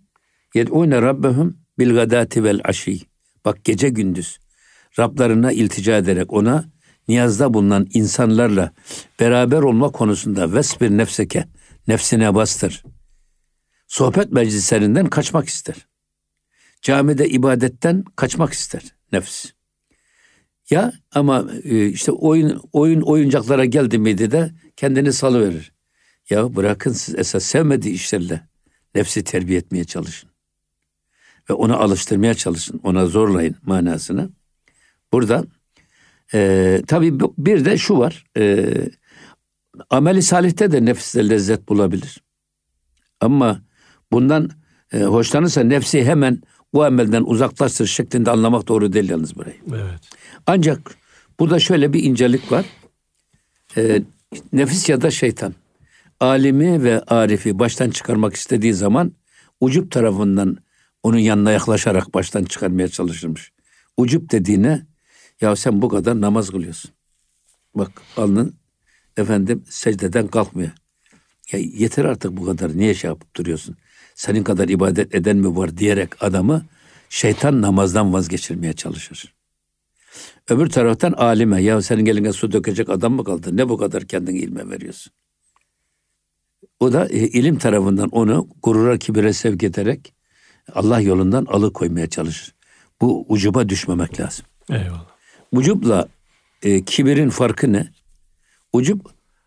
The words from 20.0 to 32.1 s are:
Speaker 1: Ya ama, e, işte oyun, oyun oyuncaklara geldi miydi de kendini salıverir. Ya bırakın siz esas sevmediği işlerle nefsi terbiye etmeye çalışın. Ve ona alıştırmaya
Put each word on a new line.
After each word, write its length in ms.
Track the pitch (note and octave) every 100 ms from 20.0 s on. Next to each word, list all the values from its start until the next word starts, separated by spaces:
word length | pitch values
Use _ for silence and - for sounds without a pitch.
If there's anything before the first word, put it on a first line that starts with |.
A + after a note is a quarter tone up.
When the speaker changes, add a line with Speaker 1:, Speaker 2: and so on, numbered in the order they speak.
| _ _ _ _ _ _ -
Speaker 1:
Ya 220 | D3+ A#3+ - _
ama, 340 | D3 C#3+ B2+ - -
e, 220 | - A2+ G#2
işte 260 | E2+ -
oyun, 500 | - D#3 D#3+ D3+ - -
oyun 280 | D3 D#3 E3
oyuncaklara 640 | D#3 D3+ C#3 C#3 A2+ C3+
geldi 340 | B2+ A#2+ B2 A2
miydi 320 | G#2+ F#2+ A2
de 220 | D3+ E3 - _ -
kendini 360 | C#3 C3+ C#3+
salıverir. 600 | B2 C3 A#2+ G2+ D#2+ - _ _ _ _ _ -
Ya 260 | G#2 A#2+ G2+
bırakın 360 | G2+ G2 C3
siz 220 | A#2 -
esas 300 | - - A#2+
sevmediği 500 | - D3+ D#3 C3+ G#2+
işlerle 540 | F2+ - G#2 F2 E2 _ _ _ _ _
nefsi 300 | G2+ F#2+ A2
terbiye 340 | F2+ F#2 F2+ F#2
etmeye 260 | - F2+
çalışın. 460 | E2 E2+ E2 - _ _ _ _ _ _ _ _ _ _ _ _ -
Ve 40 |
ona 220 | G2+ A2+ A#2+
alıştırmaya 580 | G#2 F#2 -